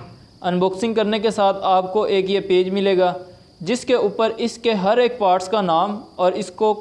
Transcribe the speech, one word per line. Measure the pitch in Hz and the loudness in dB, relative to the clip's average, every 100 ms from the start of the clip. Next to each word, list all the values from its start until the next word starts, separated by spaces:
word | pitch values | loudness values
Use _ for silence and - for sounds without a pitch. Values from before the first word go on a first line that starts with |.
| - - - - | -12 -20 -20 -8
Unboxing | 180 180 185 190 233 220 | -2 0 0 0 -2 0
करने | 208 214 | 0 0
के | 220 | -2
साथ | 208 196 196 190 | 2 0 2 2
आपको | 185 185 196 208 | 0 2 -2 0
एक | 196 190 | 0 0
ये | 196 196 | -2 2
page | 185 185 | 2 2
मिलेगा | 196 196 185 180 180 - - - - | 0 0 2 2 0 -10 -20 -20 -12
जिसके | 160 247 - 247 | -4 -4 0 0
ऊपर | 202 196 226 226 | 0 0 -2 -2
इसके | 233 - 233 | -6 -4 -2
हर | 214 190 233 | 0 2 2
एक | 247 240 | 2 2
parts | 196 185 185 | 2 2 0
का | 220 | -2
नाम | 185 160 196 214 - - | 2 2 0 -4 -10 -2
और | 180 | 0
इसको | 190 208 - 214 208 | 0 -6 -2 0 0